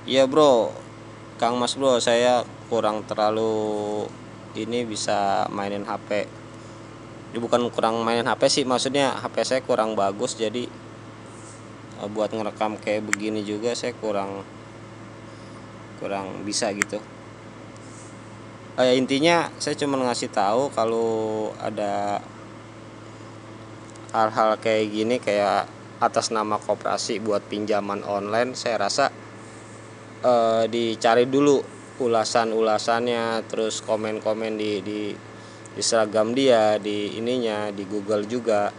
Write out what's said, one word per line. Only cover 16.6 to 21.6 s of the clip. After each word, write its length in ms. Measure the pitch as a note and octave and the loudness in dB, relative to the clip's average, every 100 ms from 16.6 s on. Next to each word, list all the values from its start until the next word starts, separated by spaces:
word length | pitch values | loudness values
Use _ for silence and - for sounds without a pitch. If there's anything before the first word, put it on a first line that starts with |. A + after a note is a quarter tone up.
| A2+ | -2
gitu. 240 | G2+ G2 G#2+ - - - - - - - - - - - - - - - - - - | 0 -2 -2 -8 -16 -16 -16 -18 -16 -16 -16 -16 -16 -16 -16 -16 -16 -16 -16 -8 2
Eh, 160 | B2+ B2+ | 4 6
intinya 480 | B2+ C3+ D#3+ E3+ - - | 4 4 6 6 2 -4
saya 160 | - D3 | -4 0
cuma 160 | C#3+ C3+ | 0 2
ngasih 240 | B2+ A#2 B2 | 2 0 0
tahu 400 | A2 G2 A2+ C#3 | 2 4 4 2
kalau 800 | - A2+ A2+ A2+ A2 A2 G#2+ G#2+ G2+ | 0 2 2 2 0 0 -2 -4 -4